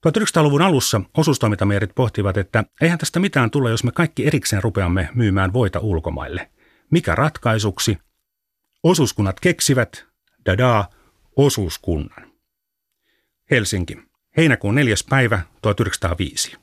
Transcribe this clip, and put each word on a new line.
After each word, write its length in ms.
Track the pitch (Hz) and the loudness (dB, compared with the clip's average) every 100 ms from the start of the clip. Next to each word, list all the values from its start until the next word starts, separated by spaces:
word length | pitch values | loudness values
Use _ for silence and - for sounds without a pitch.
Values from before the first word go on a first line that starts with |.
Tuhat 160 | 170 214 | 0 0
yhdeksänsataaluvun 440 | 214 - 151 143 | 0 2 2 4
alussa 400 | 190 147 - 110 92 - | 2 2 0 -4 -4 -2
osuustoimintameijerit 760 | 160 135 110 104 101 101 101 - | 0 2 0 0 0 0 -2 -2
pohtivat, 420 | 123 - 98 95 | -2 0 -2 -2
että 260 | 95 117 107 _ | -2 -2 -2 _
eihän 160 | 165 170 | 0 0
tästä 220 | - 170 | -4 -2
mitään 320 | 196 - - | 0 0 0
tule, 180 | 147 123 | 0 0
jos 140 | 113 | 0
me 80 | 120 | -2
kaikki 360 | - 165 - 139 | 0 -2 0 -2
erikseen 360 | 147 - 104 | 0 -2 -2
rupeamme 460 | 113 101 90 92 85 | -2 -2 0 0 -2
myymään 400 | 120 110 95 95 | 0 0 2 0
voita 260 | 110 107 87 | 0 -2 -2
ulkomaille. 720 | 104 85 80 78 64 82 - _ _ _ _ | -4 -4 -4 -8 -10 -10 -12 _ _ _ _
Mikä 240 | 165 - 80 | 0 2 0
ratkaisuksi? 840 | 151 - 120 110 104 - - 98 _ _ _ _ _ _ _ _ | 0 -2 -2 0 -2 -2 -2 -4 _ _ _ _ _ _ _ _
Osuuskunnat 560 | 160 185 131 - 101 92 | 2 2 2 0 -2 0
keksivät, 680 | 180 170 - 127 117 - - _ _ _ - | 0 0 0 2 0 -6 -20 _ _ _ -2
dadaa, 440 | 95 127 113 98 _ _ _ _ - | 2 4 2 0 _ _ _ _ 2
osuuskunnan. 960 | 139 - 92 - - 80 - - - _ _ _ _ _ _ _ _ _ _ _ _ | 2 2 -4 -6 -4 -4 -4 -12 -20 _ _ _ _ _ _ _ _ _ _ _ _
Helsinki. 460 | 131 101 98 85 - _ _ _ - | -2 0 -4 -6 -10 _ _ _ 0
Heinäkuun 380 | 160 120 101 120 | 2 2 0 0
neljäs 300 | 139 101 - | 2 0 0
päivä 320 | 135 120 107 82 _ | 0 2 0 -4 _
tuhat 180 | 110 101 | -4 -2
yhdeksänsataaviisi. 760 | 107 - 90 85 85 - - - | -2 -2 -4 -2 -4 -6 -10 -10